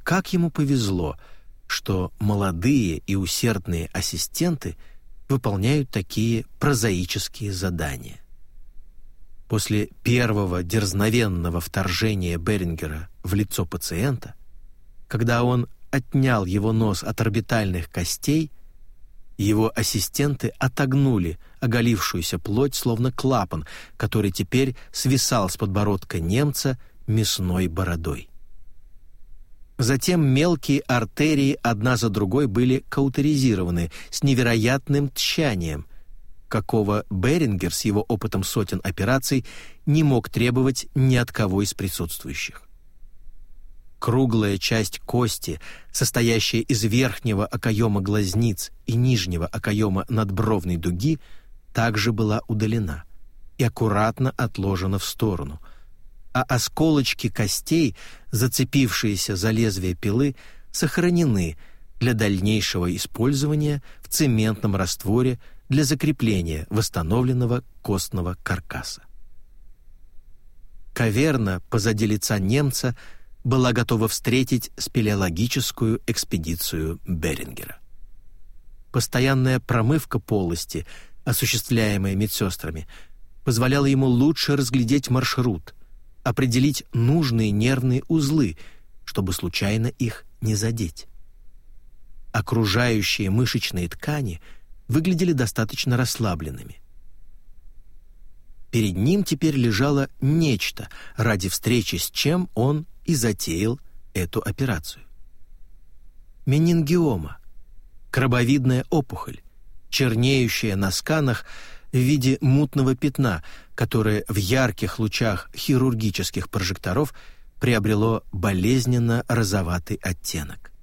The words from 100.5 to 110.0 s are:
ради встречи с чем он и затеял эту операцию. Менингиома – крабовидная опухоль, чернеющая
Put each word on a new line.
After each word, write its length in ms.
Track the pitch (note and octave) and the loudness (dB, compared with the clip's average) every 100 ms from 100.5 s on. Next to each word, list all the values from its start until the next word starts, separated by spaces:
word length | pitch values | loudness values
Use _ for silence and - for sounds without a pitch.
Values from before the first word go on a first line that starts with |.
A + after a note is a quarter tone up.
| A2 - - - - - - | 2 -2 -6 -10 -14 -10 -2
ради 320 | A2+ G#2 F#2 | 0 2 0
встречи 500 | - - A#2+ - - | -2 2 2 2 -2
с 120 | - | -4
чем 400 | - C#3 F3 F3+ - | -2 2 2 0 0
он 320 | B2+ D3+ D#3+ - - | 0 0 -4 -8 -2
и 100 | D3+ | 2
затеял 640 | A2+ G2+ - E2 A2 C3 - - - | 2 0 -2 -2 0 -2 -6 -16 -8
эту 280 | - E2+ - | -4 -4 -2
операцию. 640 | - - C3 E2+ - - - - - - - - - - - - - - - - - | -4 -2 -2 -2 -6 -14 -16 -16 -16 -16 -16 -16 -16 -18 -18 -18 -18 -20 -20 -6 0
Менингиома – 920 | C#3+ E3 E3 D3 F3 D#3+ G2 D2 - - - - - - - - | 4 4 4 4 2 2 0 -4 -10 -14 -16 -16 -16 -18 -18 -6
крабовидная 720 | - B2+ B2 A#2+ C#3 B2+ B2+ - | 0 2 4 4 4 4 2 2
опухоль, 520 | D#3+ C3+ F#2+ - - - - - - - | 0 0 -4 -10 -14 -16 -20 -18 -16 -6
чернеющая 880 | - | 0